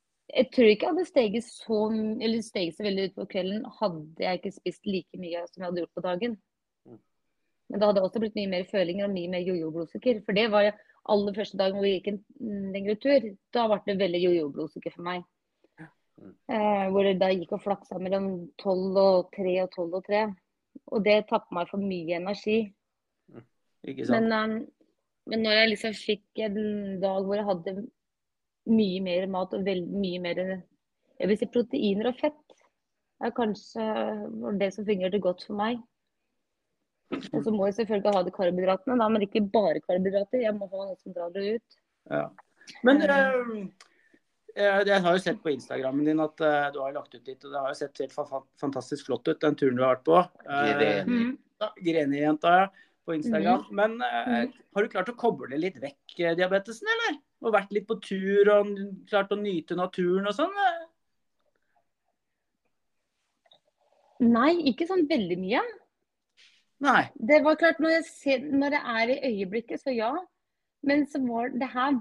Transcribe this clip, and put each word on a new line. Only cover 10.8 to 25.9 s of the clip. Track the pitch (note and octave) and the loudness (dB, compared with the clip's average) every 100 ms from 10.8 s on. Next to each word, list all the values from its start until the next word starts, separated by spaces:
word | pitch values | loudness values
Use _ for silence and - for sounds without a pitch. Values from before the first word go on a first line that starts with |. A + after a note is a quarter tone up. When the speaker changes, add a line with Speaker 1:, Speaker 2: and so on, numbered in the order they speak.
| _ _ - | _ _ 0
Speaker 1:
aller | G#3 G3+ G3+ | 0 0 -4
første | G3+ F#3+ | -8 -2
dagen | F#3+ G3 | -2 0
hvor | G3 | 0
vi | F#3 | 0
gikk | G3+ | -4
en, | G3+ _ | -8 _
mm, | - A3+ G3+ G3 | -12 -8 -8 -6
lengre | G3 G3 G#3+ | -6 -4 -2
tur, | C4+ C#4+ A3 G3 _ | 4 4 2 -14 _
da | A#3+ A#3 | -2 0
ble | G3+ | 0
det | - G3 | 0 0
veldig | F#3+ F3 | 0 2
jojo-blodsukker | F3+ F3 D3 C#3+ D#3 - E3 | 2 2 0 -6 -10 -8 -12
for | - | -10
meg. | F3 F3+ F3 _ _ _ _ _ | -8 -8 -10 _ _ _ _ _
Speaker 2:
Mm. | D#3+ _ _ _ F#2+ - - | -20 _ _ _ -20 -20 -6
Speaker 1:
Eh, | A#3 G#3 G#3 F#3+ | -2 2 2 2
hvor | F#3+ | 2
det | G3 F#3 | 2 2
da | F#3+ | 2
gikk | F#3+ E3+ | 0 -2
og | G#3 | -6
flaksa | - G3 - F#3 | -4 -6 -6 -10
mellom | F#3 G3 G3 F3+ F3 - | -4 -2 -2 -6 -10 -8
tolv | G3+ F#3 F#3+ F#3+ | -2 0 2 4
og | G3 F#3 F3+ | 6 6 2
tre | - F#3 F3+ | -4 -2 0
og | F#3 | -2
tolv | - E3+ | -4 -6
og | F#3 F#3+ | -6 -2
tre. | G#3 G#3+ F#3+ _ _ _ - - | 0 0 -6 _ _ _ -20 -6
Og | A#3 | 0
det | G3+ G#3+ G#3 | 4 4 4
tappet | A3+ - | -2 -2
meg | F3+ E3+ | -6 -4
for | G3 | -4
mye | G3 F#3 E3 E3+ | -4 -4 -4 -4
energi. | F3+ G3+ - A3 G#3 _ _ _ _ _ _ | -4 -6 0 0 0 _ _ _ _ _ _
Speaker 3:
Mm. | - B2 _ _ _ | -20 -20 _ _ _
Ikke | - C3+ - | -14 -8 0
sant? | A#3 A3+ | 2 2
Speaker 1:
Men, | |
eh, | A3 A3 A3 - _ _ _ _ _ - | 0 -2 -4 -10 _ _ _ _ _ -6
men | A3+ | -2
når | A3 | 2
jeg | G#3+ A3+ | 4 4
liksom | G#3 A3+ | 2 -4